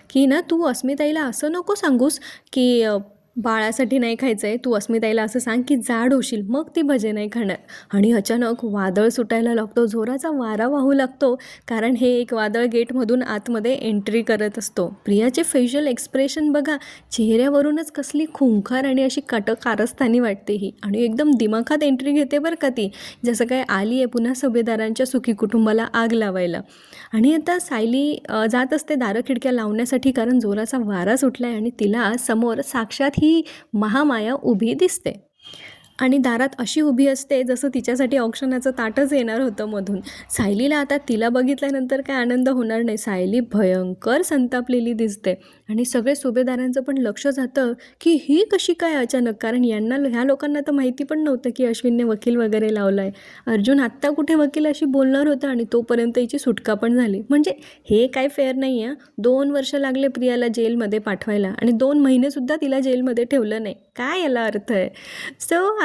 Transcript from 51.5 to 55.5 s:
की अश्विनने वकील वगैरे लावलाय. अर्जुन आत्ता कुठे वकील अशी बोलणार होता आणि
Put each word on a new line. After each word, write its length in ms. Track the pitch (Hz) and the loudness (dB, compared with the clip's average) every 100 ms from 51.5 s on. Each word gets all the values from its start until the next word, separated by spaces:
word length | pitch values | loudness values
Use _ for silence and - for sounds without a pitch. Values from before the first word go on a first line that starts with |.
| 233 | -2
की 80 | |
अश्विनने 400 | 247 233 254 233 | -2 0 0 0
वकील 320 | 240 214 240 240 | 0 0 0 0
वगैरे 380 | 226 214 220 | 0 0 0
लावलाय. 360 | 214 196 196 196 202 - - - | 0 2 0 -2 -8 -18 -12 -2
अर्जुन 340 | 226 208 277 | 0 4 2
आत्ता 300 | 240 - 285 | 2 -2 -2
कुठे 240 | 302 302 | 0 2
वकील 320 | 320 294 302 302 | 2 2 0 0
अशी 180 | 294 | 0
बोलणार 420 | 311 269 262 269 294 | 0 2 4 4 2
होता 220 | 277 | 0
आणि 160 | 285 | 0